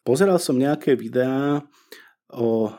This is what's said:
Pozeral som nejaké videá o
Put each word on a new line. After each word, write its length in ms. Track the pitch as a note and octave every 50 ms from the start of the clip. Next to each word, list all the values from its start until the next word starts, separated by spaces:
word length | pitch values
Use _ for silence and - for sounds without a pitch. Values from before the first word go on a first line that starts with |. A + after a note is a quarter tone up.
Pozeral 360 | _ A#2+ B2 C#3+ G3 G3 F#3
som 180 | E3+ - - B2+
nejaké 380 | B2+ C3+ C#3+ D3 D3 - D3+ C3+
videá 680 | A2+ A2 A2+ A#2 B2+ B2+ C3 C3 C3+ C#3 C#3+ C#3+ D3 D3 - _ _ _ _ - - - _ _ _ _ _
o 400 | - B2+ A#2 A2+ A2+ A2+ A2 G#2+ A2